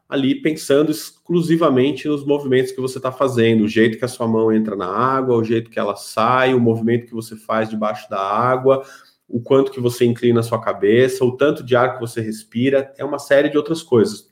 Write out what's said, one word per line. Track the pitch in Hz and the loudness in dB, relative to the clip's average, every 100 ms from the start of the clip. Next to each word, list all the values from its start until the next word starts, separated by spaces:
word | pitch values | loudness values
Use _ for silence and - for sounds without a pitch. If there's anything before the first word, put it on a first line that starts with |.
| - | -8
ali | 139 135 139 | -2 -2 0
pensando | 160 151 - 139 156 | -4 -4 0 2 2
exclusivamente | 151 - _ - 175 151 165 160 127 135 - 151 | -2 -10 _ -2 0 2 2 2 2 2 -2 -4
nos | 147 139 | -4 -2
movimentos | 143 139 127 127 | -2 0 0 0
que | 131 | -4
você | 127 127 | -6 -6
tá | 131 | -6
fazendo, | 123 135 120 113 113 | -2 0 2 2 4
o | 107 | 2
jeito | 110 113 110 | 2 2 0
que | 120 | -6
a | |
sua | - 113 | -4 -2
mão | 110 110 | 0 2
entra | 110 107 101 | 2 0 -4
na | 90 | -4
água, | 101 131 135 131 117 | -2 0 0 0 0
o | |
jeito | 113 113 110 | 0 -2 -4
que | - | -6
ela | 104 101 | -6 -6
sai, | - - 113 127 131 | -6 0 2 4 4
o | 127 | 4
movimento | 117 113 113 117 117 | 2 2 0 -2 -4
que | |
você | 113 110 110 | -14 -14 -12
faz | - 110 110 | -6 -4 -4
debaixo | 110 107 107 - | -4 -6 -6 -8
da | 101 | -6
água, | 98 107 123 131 131 135 - - _ _ - | -2 2 2 2 2 2 -2 -20 _ _ -10
o | 120 | -6
quanto | 117 135 135 | 2 2 2
que | 131 | -2
você | 120 120 120 | -4 0 0
inclina | 120 123 117 | 0 2 2
a | |
sua | 117 113 | 0 -4
cabeça, | - 95 101 117 127 127 127 | -4 -2 2 4 2 0 -2
o | - | 0
tanto | 143 151 | 0 -2
de | 127 120 | 0 2
ar | 127 120 | 2 -2
que | |
você | 117 117 | -8 -8
respira, | 110 110 - 113 135 135 135 - | -8 -8 -8 -2 0 0 -2 -8
é | |
uma | 139 143 | -8 -6
série | - 139 147 | 2 2 4
de | 147 | 0
outras | 147 165 | -2 -6
coisas. | - 120 101 107 - | 2 4 4 -2 -14